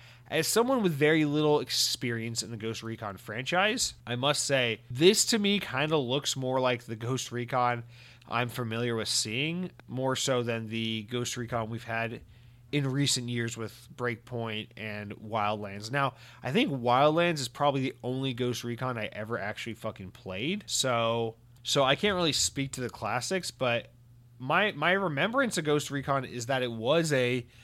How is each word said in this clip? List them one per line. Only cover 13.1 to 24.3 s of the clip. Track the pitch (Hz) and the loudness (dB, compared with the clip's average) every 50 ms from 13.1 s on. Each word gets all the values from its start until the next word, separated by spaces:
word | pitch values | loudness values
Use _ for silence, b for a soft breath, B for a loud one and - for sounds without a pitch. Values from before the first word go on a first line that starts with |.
| - 131 120 120 | 0 0 -2 -2
years | 120 120 117 117 117 | -2 -2 -2 -4 -4
with | 117 113 107 - - - - - | -6 -8 -10 -10 -14 -20 -18 -8
Breakpoint | - 123 120 117 110 - - 127 117 113 113 107 107 107 - - | -4 -4 -4 -4 -4 -8 -8 -6 -6 -4 -4 -4 -6 -8 -10 -10
and | - 110 107 104 104 104 101 104 | -10 -10 -8 -8 -8 -8 -10 -12
Wildlands. | - - 110 107 110 104 104 107 104 104 98 98 104 104 110 131 | -12 -8 -4 -2 0 2 2 0 -2 -4 -8 -10 -10 -8 -4 0
Now, | 143 139 131 - B B B B B B | 0 0 0 -2 B B B B B B
I | 123 | -2
think | 135 214 254 254 139 | 0 2 2 2 0
Wildlands | 131 117 120 120 127 143 151 156 165 170 175 165 151 | 0 2 4 6 6 6 6 6 4 4 2 2 0
is | 131 120 | -4 -6
probably | - - 147 143 135 139 131 | -2 0 2 2 2 2 0
the | 131 - - - | -2 -4 -6 -6
only | 123 127 131 135 135 123 | -6 -4 -2 -2 -4 -2
Ghost | 117 123 123 123 - - | -2 -2 -2 -2 -4 -4
Recon | 120 120 117 131 127 123 117 | -6 -6 -4 -4 -4 -4 -4
I | 107 - - | -6 -8 -8
ever | 101 107 107 117 98 | -8 -8 -6 -6 -6
actually | 95 104 107 - - 117 107 | -4 -6 -8 -8 -8 -10 -10
fucking | - - 110 104 - 98 90 | -8 -8 -8 -8 -8 -12 -14
played. | - - - 95 92 95 117 156 196 208 - | -14 -14 -12 -10 -8 -6 -4 -4 -4 -6 -6
So, | - - - - 131 123 117 117 113 117 117 117 113 113 - - - - - - | -4 -2 0 0 2 2 2 2 2 2 0 -2 -4 -6 -10 -16 -20 -20 -12 -4
so | - - 143 135 | 0 2 4 4
I | 131 139 | 4 4
can't | - - 208 196 | 4 2 0 2
really | 180 175 160 127 | 2 2 2 2
speak | - - - - 139 139 139 - | 2 0 0 -2 -4 -6 -4 -4
to | - | -6
the | 127 117 | -6 -6
classics, | - - - 101 110 123 120 - 190 190 175 - - | -6 -6 -4 -2 -2 -2 -2 -2 -2 -2 -2 -4 -6
but | - 131 123 117 117 - - - - - - - - - - | -2 0 0 0 0 -2 -6 -16 -20 -20 -20 -20 -20 -20 -20